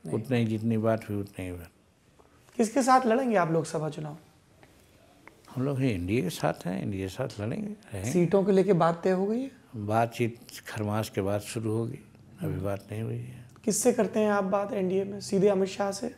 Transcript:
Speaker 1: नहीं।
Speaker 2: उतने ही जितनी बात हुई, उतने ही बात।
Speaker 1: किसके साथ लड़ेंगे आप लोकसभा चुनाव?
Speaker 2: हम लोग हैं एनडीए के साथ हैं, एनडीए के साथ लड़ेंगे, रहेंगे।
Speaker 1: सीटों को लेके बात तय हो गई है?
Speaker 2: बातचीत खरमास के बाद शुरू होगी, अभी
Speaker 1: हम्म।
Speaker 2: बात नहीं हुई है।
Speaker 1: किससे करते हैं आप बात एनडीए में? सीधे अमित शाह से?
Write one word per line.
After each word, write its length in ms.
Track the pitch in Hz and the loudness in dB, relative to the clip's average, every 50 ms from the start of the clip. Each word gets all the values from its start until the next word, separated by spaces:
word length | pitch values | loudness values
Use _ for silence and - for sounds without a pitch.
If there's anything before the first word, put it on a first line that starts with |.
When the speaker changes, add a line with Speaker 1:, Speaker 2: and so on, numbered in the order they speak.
| - | -6
Speaker 1:
नहीं। 180 | - - 117 107 | -4 -4 -4 0
Speaker 2:
उतने 160 | - 127 120 | 0 2 2
ही 60 | 117 | 2
जितनी 320 | 110 110 107 110 117 113 | 2 0 0 0 0 0
बात 320 | 110 107 113 110 107 - - | 2 4 2 2 2 -2 -6
हुई, 120 | 104 101 | -6 -6
उतने 240 | 98 98 - - 92 | -6 -6 -8 -8 -8
ही 60 | 90 | -8
बात। 180 | 90 85 82 - _ _ _ _ _ _ _ _ _ _ - _ _ _ _ - - | -8 -10 -12 -16 _ _ _ _ _ _ _ _ _ _ -20 _ _ _ _ -8 0
Speaker 1:
किसके 240 | - 233 214 - 285 | 0 0 2 2 2
साथ 240 | 233 269 254 262 262 | 4 6 6 6 6
लड़ेंगे 300 | 233 220 254 269 247 220 | 4 2 4 2 4 4
आप 160 | 185 170 160 | 4 4 4
लोकसभा 380 | 165 165 151 - - 156 156 156 | 2 0 0 -2 -4 -4 -4 -4
चुनाव? 280 | 147 - 151 151 147 - - - _ _ _ _ _ _ - - - - - _ - - - - - - - - - - - - - | -6 -8 -10 -10 -12 -14 -20 -20 _ _ _ _ _ _ -20 -20 -20 -20 -20 _ -20 -20 -20 -20 -20 -20 -20 -20 -20 -20 -20 -10 -6
Speaker 2:
हम 80 | 123 127 | -4 -2
लोग 160 | 143 139 127 | -2 0 0
हैं 140 | 135 131 107 | 0 0 0
एनडीए 280 | 87 87 92 110 127 | 0 0 0 0 0
के 80 | 175 175 | 0 -2
साथ 360 | 160 - - 151 - - - | -4 0 0 -2 -2 -2 -4
हैं, 160 | 175 180 - | -4 -4 -4
एनडीए 200 | - 110 98 95 | -4 -4 -4 -4
के 80 | 95 95 | -4 -6
साथ 320 | 92 - 131 - - 98 | -4 -6 -6 -6 -4 -6
लड़ेंगे, 300 | 104 113 - - - 208 | -6 -4 -4 -4 -6 -8
रहेंगे। 400 | 208 - - - - 95 95 117 | -10 -12 -14 -12 -10 -6 -4 0
Speaker 1:
सीटों 320 | 156 180 175 - - 196 185 | 2 2 4 4 4 2 4
को 80 | 202 | 4
लेके 220 | 196 190 185 196 196 | 4 4 6 4 4
बात 300 | 165 160 165 170 170 - | 4 4 2 2 0 0
तय 80 | 190 | 0
हो 140 | 185 180 196 | 2 2 0
गई 160 | 202 220 247 | 0 -2 -4
है? 100 | 269 269 - - - - - | -4 -8 -12 -20 -20 -14 -10
Speaker 2:
बातचीत 640 | 110 101 104 107 113 117 117 - - 120 110 - - - - - - - | -8 -4 2 2 2 2 2 0 -2 -2 -2 -2 -8 -18 -18 -18 -16 -14
खरमास 420 | - - 110 107 101 104 110 107 - | -10 -6 -4 -2 -2 0 -2 -2 -2
के 120 | - 104 | -2 -2
बाद 200 | 95 98 101 104 | -2 0 -2 -2
शुरू 300 | - - - 117 110 110 | -4 -6 -8 -4 -4 -2
होगी, 280 | 107 117 117 117 - - - - - - - - - - | -2 -2 -2 -4 -8 -12 -16 -20 -20 -20 -20 -20 -12 -8
अभी 120 | - 101 95 | -6 -4 -4
Speaker 1:
हम्म। 100 | 92 95 | -4 -2
Speaker 2:
बात 240 | 101 101 98 - - | -4 -4 -6 -6 -10
नहीं 100 | 104 107 | -8 -6
हुई 160 | 113 117 117 | -6 -6 -6
है। 280 | 120 120 123 - - - - - - - | -8 -8 -12 -14 -18 -20 -20 -20 -6 -2
Speaker 1:
किससे 280 | - - - - 247 240 | -2 -2 2 2 2 4
करते 260 | 240 208 185 - 220 | 2 0 0 2 0
हैं 120 | 214 208 | 2 2
आप 120 | 202 202 196 | 2 2 2
बात 300 | 196 208 202 202 202 - | 0 0 0 -2 -2 -2
एनडीए 300 | 202 185 180 190 190 196 | -2 -2 0 0 0 -2
में? 180 | 202 202 202 | -4 -8 -10
सीधे 260 | 196 - 208 185 185 | -6 -2 2 4 4
अमित 220 | 208 196 185 196 185 | 6 4 4 0 -2
शाह 220 | - - 202 196 | -2 -4 -4 -4
से? 160 | 190 - - 240 - | -2 -6 -8 -8 -8